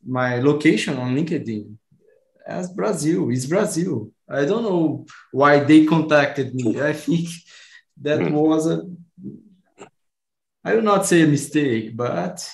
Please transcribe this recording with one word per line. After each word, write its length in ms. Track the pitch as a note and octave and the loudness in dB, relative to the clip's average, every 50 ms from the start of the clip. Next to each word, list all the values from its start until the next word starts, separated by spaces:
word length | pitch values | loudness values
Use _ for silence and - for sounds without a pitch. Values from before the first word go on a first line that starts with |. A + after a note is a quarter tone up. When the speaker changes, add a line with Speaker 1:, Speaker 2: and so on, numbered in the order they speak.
| _ | _
Speaker 1:
my 320 | - B2+ B2+ B2+ B2 B2 B2 | -6 -4 -2 -2 -2 -2 0
location 560 | B2+ C#3+ D3 D3 - D#3 - - - - D3+ B2+ | 2 2 2 4 4 2 2 2 0 -4 -4 -4
on 160 | B2 B2+ B2+ | -4 -2 -2
LinkedIn 600 | C#3 E3 E3 E3+ C#3+ A2+ A2 A2+ G#2+ G2+ G2+ G#2+ - _ _ _ _ _ _ _ _ _ _ _ _ _ | -2 -2 -2 -4 -6 -4 -6 -8 -8 -8 -12 -18 -20 _ _ _ _ _ _ _ _ _ _ _ _ _
as 220 | - - F3+ F#3 F3+ | -12 -10 -10 -10 -10
Brazil, 600 | F#3 G#3 - G#3+ G3+ E3 C#3+ D3+ D#3+ F#3+ E3 A#2+ | -8 -6 -4 -4 -4 -4 -2 -2 -2 0 -2 -2
is 160 | A#2+ B2+ B2+ | -2 -4 -4
Brazil. 640 | C#3 D#3+ G3 G#3+ - - D#3+ F3 F#3+ D#3 A#2 G#2 - _ _ _ _ | -2 -2 -2 -2 -2 -2 -4 -4 -2 -4 -6 -8 -10 _ _ _ _
I 160 | - C#3 C#3+ | -4 -2 -2
don't 180 | D3 G3 A3+ A#3 | 0 0 -2 -2
know 440 | G#3+ F#3 F3 E3 D3+ C3+ B2+ - - - - - _ - | -2 0 0 0 0 -2 -4 -10 -16 -20 -20 -20 _ 0
why 280 | C3 C#3 C#3+ D3 D3 | 2 4 6 6 6
they 240 | C3 B2 D#3 D#3 D#3 | 6 8 8 8 8
contacted 680 | D#3 D#3+ D#3+ D3 D#3 D3+ D3 C#3 C3+ - - C3+ A#2+ A#2+ | 8 4 2 2 4 4 4 4 2 -2 -4 -6 -4 -4
me. 260 | B2+ B2 A2+ G#2 A#2+ | -4 -2 -2 -2 -2
I 120 | C3+ D3+ D3+ | -2 -2 -4
think 360 | D3+ - - A3 E3 E3+ E3 E3+ - _ _ - - - - - - _ _ _ - C3+ | -4 -4 -2 -2 -2 -2 -4 -10 -14 _ _ -20 -20 -20 -20 -20 -20 _ _ _ -10 -4
that 180 | C#3+ D3+ D#3 | -2 -2 0
Speaker 2:
Hmm. 120 | F3+ D#3+ D#3 | 0 0 0
Speaker 1:
was 320 | D3+ D3+ D#3 D#3 D#3 D#3 | 2 2 2 2 2 0
a, 160 | E3 E3 D#3+ - - - - - _ _ _ - - - - - _ _ _ _ _ _ _ - - _ _ _ _ _ _ _ _ _ _ _ _ _ _ _ | 0 -2 -4 -6 -10 -16 -18 -20 _ _ _ -16 -16 -16 -16 -20 _ _ _ _ _ _ _ -20 -20 _ _ _ _ _ _ _ _ _ _ _ _ _ _ _
I 100 | E3+ G3 | -2 -2
will 80 | A3+ A3+ | 0 2
not 240 | G#3+ G3+ F#3+ G3 | 2 2 2 2
say 160 | - F3+ E3+ D#3+ | 4 4 4 6
a 40 | |
mistake, 680 | D3 D3 C3+ - - - D3+ D3 C3+ A#2 A2+ A2 A2+ - | 4 4 0 -2 -2 -2 -2 0 0 -2 -2 -4 -6 -8
but, 400 | A2+ A#2+ A#2+ C#3+ E3+ F3+ F3+ - - - - | -6 -4 -4 -4 -4 -6 -6 -8 -10 -16 -16